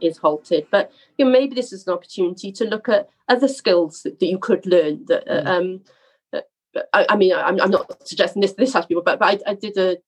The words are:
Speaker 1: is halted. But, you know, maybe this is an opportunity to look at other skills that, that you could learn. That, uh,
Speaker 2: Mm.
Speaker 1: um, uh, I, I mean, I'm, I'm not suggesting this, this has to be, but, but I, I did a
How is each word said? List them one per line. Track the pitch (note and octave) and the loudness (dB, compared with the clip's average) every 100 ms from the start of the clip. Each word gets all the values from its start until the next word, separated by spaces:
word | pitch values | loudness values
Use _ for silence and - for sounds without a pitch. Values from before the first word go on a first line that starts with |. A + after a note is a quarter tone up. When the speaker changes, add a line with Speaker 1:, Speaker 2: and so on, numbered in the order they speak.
Speaker 1:
is | E3 D#3+ | -2 0
halted. | D#3 D3+ - E3 - | 0 -2 0 -2 2
But, | G3+ - _ _ - | 0 0 _ _ 0
you | |
know, | C4 | 4
maybe | B3+ C#4 | 4 2
this | B3+ B3 | -2 -6
is | G3 - | -8 -6
an | |
opportunity | F3 - - F3+ F3+ G3 | -6 -6 -4 -4 -4 -10
to | - G#3+ | -6 -4
look | G#3+ - | -4 0
at | G3+ - _ - | 0 -2 _ 0
other | B3+ C4+ | 2 2
skills | - - F3 D#3+ - | 0 2 2 2 -4
that, | - - | -12 -2
that | F3 | -2
you | F#3 | -2
could | - G3 F#3 | 0 -2 2
learn. | F3+ D3+ D3+ - | 2 2 -2 -2
That, | - - | -2 -2
uh, | E3+ | -4
Speaker 2:
Mm. | E3+ | -2
Speaker 1:
um, | F3+ F#3 F#3+ - _ _ _ _ | -2 -2 -6 -16 _ _ _ _
uh, | - - _ _ - - | -12 -12 _ _ -10 -2
I, | G3+ - | 0 2
I | G#3 | 2
mean, | F#3 | 2
I'm, | D#3+ D3+ F#3+ | 2 0 0
I'm | F#3+ | 0
not | F#3+ - - - | 0 -2 -14 -8
suggesting | D#3+ F3 G3+ | -2 -2 0
this, | G3 | -2
this | G3+ C4 | 0 0
has | F#3 | 0
to | E3+ | -2
be, | E3+ | -2
but, | F3 D#3 | 0 2
but | F3+ G3+ G#3 | 2 0 -4
I, | |
I | |
did | G3+ G#3+ G3 | -8 -6 -2
a | F#3 F3+ | -2 -2